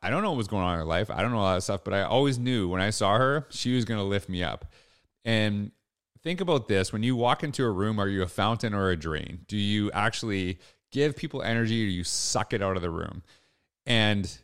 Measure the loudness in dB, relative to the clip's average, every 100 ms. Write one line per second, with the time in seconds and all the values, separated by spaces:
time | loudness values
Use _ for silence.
0 | -2 0 0 -2 -2 0 0 0 0 0
1 | 0 0 0 2 2 2 0 -4 -2 0
2 | 2 2 2 2 0 0 0 0 0 2
3 | 4 4 4 2 -4 -6 0 0 0 -2
4 | 0 -2 -2 -4 -4 -6 -12 -20 _ _
5 | _ _ 0 2 2 0 -4 -10 _ _
6 | _ _ -6 -4 0 0 2 2 2 0
7 | 0 2 2 0 -2 -2 0 0 0 0
8 | 0 0 -2 0 0 0 -2 0 0 0
9 | -2 -4 -6 -12 -6 -2 0 0 0 0
10 | 0 -2 -4 -2 -2 -6 -12 _ _ 0
11 | 0 0 -8 -6 -2 0 2 2 0 0
12 | -2 -2 -2 -2 -2 0 0 0 -2 -4
13 | -6 -10 -16 _ _ _ _ _ 0 2
14 | 4 2 -2 -8